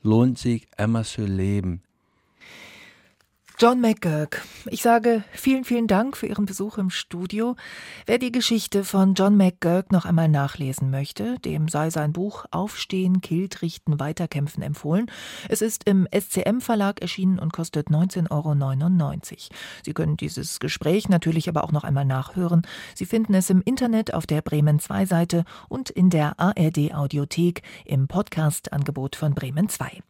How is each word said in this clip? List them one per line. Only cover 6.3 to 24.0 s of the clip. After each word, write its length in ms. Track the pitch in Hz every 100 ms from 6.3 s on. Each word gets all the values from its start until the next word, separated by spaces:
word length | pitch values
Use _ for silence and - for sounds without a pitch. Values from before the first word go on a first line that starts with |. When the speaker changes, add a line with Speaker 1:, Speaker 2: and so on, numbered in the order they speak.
| 202
Speaker 2:
Besuch 320 | 202 190 202 214
im 140 | 190
Studio. 640 | - - 175 185 208 240 240 - - - -
Wer 140 | - 240
die 120 | 247
Geschichte 540 | 247 - 226 - 202
von 300 | 196 190 190
John 240 | 190 196 208
McGurk 540 | 185 180 170 180 190
noch 120 | 185
einmal 240 | 175 165 160
nachlesen 640 | 147 139 - 135 135 135
möchte, 480 | 135 139 - 214 247
dem 280 | - 156 156
sei 220 | 147 160
sein 240 | 165 151
Buch 320 | 165 202 - -
Aufstehen, 720 | 165 208 - - 190 185 185
Kilt 400 | - 165 190 -
richten, 360 | 170 - - 147
Weiterkämpfen 640 | 139 160 170 143 143 -
empfohlen. 440 | 147 147 147 175 233 - - - -
Es 140 | 214
ist 260 | 220 - -
im 180 | 190 180
S 180 | 202 -
C 140 | 190
M 180 | - 247
Verlag 400 | - 220 196 202
erschienen 380 | 175 - 190 185
und 160 | 160
kostet 340 | - 165 151 147
neunzehn 380 | 156 185 185 165
Euro 280 | 147 151
neunundneunzig. 960 | 147 135 131 165 185 143 143 - - - - - -
Sie 120 | -
können 240 | - - 156
dieses 420 | 151 - - -
Gespräch 480 | 147 - 151 196 -
natürlich 400 | 180 165 160 175
aber 160 | 160
auch 80 | 160
noch 120 | 151
einmal 200 | - 139
nachhören. 560 | 139 131 131 185 175 170 - - -
Sie 120 | - 185
finden 260 | 226 220
es 160 | 190 185
im 140 | 185
Internet 480 | 196 262 247 220